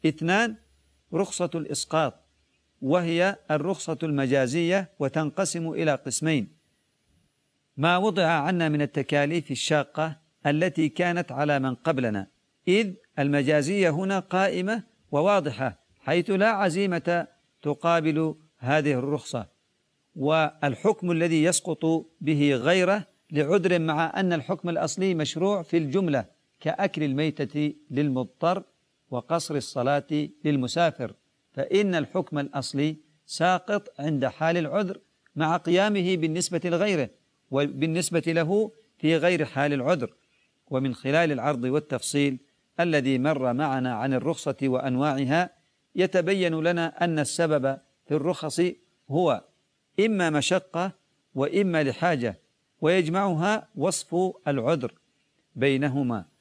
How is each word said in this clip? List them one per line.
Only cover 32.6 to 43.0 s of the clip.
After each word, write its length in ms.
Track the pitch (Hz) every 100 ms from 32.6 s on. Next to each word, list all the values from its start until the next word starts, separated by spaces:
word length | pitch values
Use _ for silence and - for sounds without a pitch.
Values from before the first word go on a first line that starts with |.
| 127 135 151 156 _ _ _
ساقط 680 | - 170 185 175 208 202 -
عند 260 | 143 147 127
حال 320 | - 160 170
العذر 400 | 156 165 196 - _ _ _ -
مع 220 | 156 170
قيامه 580 | - 175 208 208 180 185
بالنسبة 460 | 160 160 175 170 175
لغيره، 440 | 170 208 180 117 _ _ _ _
وبالنسبة 720 | 131 143 135 160 160 170 170 160
له 440 | 165 160 202 214 - _ _
في 200 | 156 160
غير 280 | 160 180 151
حال 280 | - 147
العذر. 400 | 143 127 143 117 _ _ _ _ _ _
ومن 280 | 131 135 120
خلال 360 | 131 151 170
العرض 320 | 139 120 139
والتفصيل 720 | 123 143 147 127 - 143 143 127 _ _ _ -
الذي 380 | 175 156